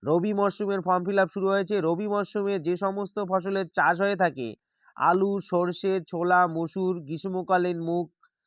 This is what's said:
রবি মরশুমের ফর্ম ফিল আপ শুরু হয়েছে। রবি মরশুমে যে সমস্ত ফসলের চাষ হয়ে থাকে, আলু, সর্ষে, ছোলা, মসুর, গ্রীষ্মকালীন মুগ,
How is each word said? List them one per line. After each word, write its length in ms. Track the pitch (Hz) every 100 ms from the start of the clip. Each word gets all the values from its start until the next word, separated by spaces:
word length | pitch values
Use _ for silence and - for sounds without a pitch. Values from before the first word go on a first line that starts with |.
রবি 300 | 104 170 196
মরশুমের 480 | 202 202 190 208 196
ফর্ম 240 | 175 180 180
ফিল 140 | 196
আপ 100 | 185
শুরু 180 | - 190
হয়েছে। 340 | 196 190 208
রবি 260 | 160 170 208
মরশুমে 520 | 208 196 214 202 196
যে 160 | 156 180
সমস্ত 420 | 196 196 202 - 196
ফসলের 380 | 190 180 196 180
চাষ 340 | - 156 175
হয়ে 140 | 196 196
থাকে, 400 | 175 127 120 107 _ _ _ -
আলু, 440 | 147 180 196 196
সর্ষে, 540 | 185 180 175 170 190 190 160
ছোলা, 400 | 175 175 180 175
মসুর, 460 | 160 165 190 185 175
গ্রীষ্মকালীন 800 | 143 160 190 185 175 185 180 170
মুগ, 240 | 165 170 165 _ _ _